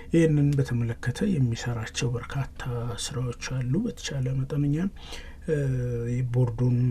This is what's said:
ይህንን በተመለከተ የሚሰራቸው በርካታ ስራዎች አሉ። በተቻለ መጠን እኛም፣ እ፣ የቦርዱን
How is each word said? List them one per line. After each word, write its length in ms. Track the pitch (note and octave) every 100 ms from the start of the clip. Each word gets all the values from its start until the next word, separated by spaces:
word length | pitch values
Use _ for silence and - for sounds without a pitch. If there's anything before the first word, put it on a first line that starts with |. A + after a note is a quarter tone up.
| -
ይህንን 380 | E3 D#3+ D3 C#3+
በተመለከተ 760 | C#3 C3+ A#2+ A#2 A#2 - - G#3
የሚሰራቸው 800 | E3+ B2 A2+ - A#2 A2+ - B2+
በርካታ 480 | B2 - C#3 C3+ - C3 A#2+ A#2+ A2+
ስራዎች 480 | - C3+ B2+ - -
አሉ። 220 | C3 B2 D3+
በተቻለ 440 | A#3+ - - C#3 B2+
መጠን 300 | C3+ C3 C#3+
እኛም፣ 260 | C#3+ D3 G3 - - - - - -
እ፣ 100 | D3+ C3+ B2+ B2 A#2 A#2
የቦርዱን 680 | B2 B2 B2 A#2+ A2+ B2 B2 B2